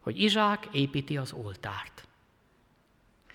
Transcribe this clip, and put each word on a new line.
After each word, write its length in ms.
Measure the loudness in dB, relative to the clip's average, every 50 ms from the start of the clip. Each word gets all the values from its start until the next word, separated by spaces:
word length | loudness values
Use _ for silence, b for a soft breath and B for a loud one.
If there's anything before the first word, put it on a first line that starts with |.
hogy 200 | _ -4 0 4
Izsák 460 | 4 4 6 6 4 4 2 0 -4 -2
építi 460 | 2 2 2 2 2 -4 -2 -2 -4
az 160 | -4 -4 -6 -8
oltárt. 760 | -8 -8 -10 -10 -8 -8 -8 -8 -8 -10 -12 -16 -20 -20 _ _ _ _ _ _ _ _ _ _ _ _ _ _ _ _ _ _ _ _ _ _ _ _ B